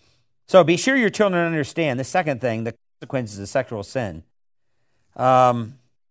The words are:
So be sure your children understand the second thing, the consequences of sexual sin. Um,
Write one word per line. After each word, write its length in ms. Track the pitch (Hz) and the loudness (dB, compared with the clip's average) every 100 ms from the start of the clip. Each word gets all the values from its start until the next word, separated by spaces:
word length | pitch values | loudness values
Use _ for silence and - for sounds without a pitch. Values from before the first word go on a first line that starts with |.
| _ _ _ _ - | _ _ _ _ 2
So 160 | 190 | 4
be 140 | 160 175 | 6 2
sure 200 | 262 269 | 2 2
your 140 | 214 | 2
children 340 | - 202 175 | 2 0 2
understand 540 | 170 160 131 170 156 123 | 0 -2 -4 -2 -2 -2
the 60 | |
second 360 | 131 185 156 123 | -2 -2 -2 -2
thing, 220 | 127 113 | -4 -4
the 120 | 113 - _ _ | -6 -10 _ _
consequences 400 | - 135 107 101 | -8 -6 -6 -10
of 80 | 101 | -6
sexual 340 | 135 123 110 | -4 -4 -8
sin. 400 | 98 131 104 80 - _ _ _ _ _ _ _ _ - | -8 -6 -6 -8 -18 _ _ _ _ _ _ _ _ -2
Um, 600 | 127 127 127 120 110 - _ _ _ | 2 4 4 2 -6 -14 _ _ _